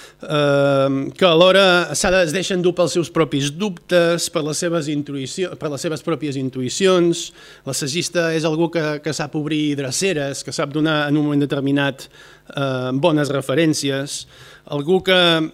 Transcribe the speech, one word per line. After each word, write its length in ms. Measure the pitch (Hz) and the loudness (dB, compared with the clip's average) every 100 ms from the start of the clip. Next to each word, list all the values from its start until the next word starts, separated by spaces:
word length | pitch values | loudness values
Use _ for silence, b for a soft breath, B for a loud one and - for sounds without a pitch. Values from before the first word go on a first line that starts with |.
| B B | B B
eh, 880 | - 151 143 143 139 139 135 135 139 - | -4 0 2 4 4 2 2 0 -4 0
que 100 | 185 | 4
alhora 680 | 165 185 190 196 175 170 147 | 6 8 8 6 4 2 -2
s'ha 160 | 202 | 2
de, 80 | 185 | 2
es 100 | 170 185 | 2 -2
deixen 280 | 170 185 | -2 0
dur 100 | 180 175 | 0 2
pels 180 | 170 175 | 0 0
seus 160 | 165 | -2
propis 400 | 165 151 143 143 | 0 0 0 -2
dubtes, 800 | 151 208 175 - 175 170 170 - | -2 -6 -6 0 2 2 0 -2
per 140 | 165 151 | -4 -4
les 180 | 151 | -2
seves 240 | 175 170 147 | -2 -2 -2
intuïcio-, 640 | 147 147 139 131 - 180 135 | -4 -4 -8 -8 -6 -6 -6
per 120 | 151 | -8
les 100 | 135 | -6
seves 200 | 170 160 - | -6 -6 -4
pròpies 340 | 165 151 139 | -4 -4 -4
intuïcions. 840 | 131 131 127 - 190 180 170 165 - B B B - | -6 -4 -6 0 2 4 4 0 -6 B B B -10
L'assagista 640 | 131 147 165 - 175 165 160 | -6 -4 -4 -2 -2 0 0
és 120 | 160 | 0
algú 220 | 156 165 | 0 0
que, 140 | 165 151 147 | 0 -2 -4
que 120 | 156 143 | -6 -6
sap 200 | 147 156 | -6 -6
obrir 360 | 151 156 151 143 | -4 -2 -2 -2
dreceres, 640 | 135 117 190 151 139 135 - | -4 -2 -2 -2 -4 -6 -10
que 100 | - | -6
sap 160 | 143 147 | -4 0
donar 340 | 156 151 147 | 0 0 0
en 100 | 151 | 0
un 80 | 147 | 2
moment 160 | 143 | 0
determinat, 640 | 143 143 135 143 139 135 - B B B _ - | 0 -2 0 0 0 -4 -14 B B B _ -6
eh, 360 | 139 131 127 | -4 -2 -4
bones 380 | 131 170 151 139 | 0 2 2 0
referències, 920 | 139 131 135 165 143 139 135 143 - - B B B - | -2 -2 0 2 0 -2 -4 -6 -10 -14 B B B -10
algú 300 | 147 143 185 | -6 0 0
que, 160 | 185 185 175 165 160 | 4 4 4 2 -2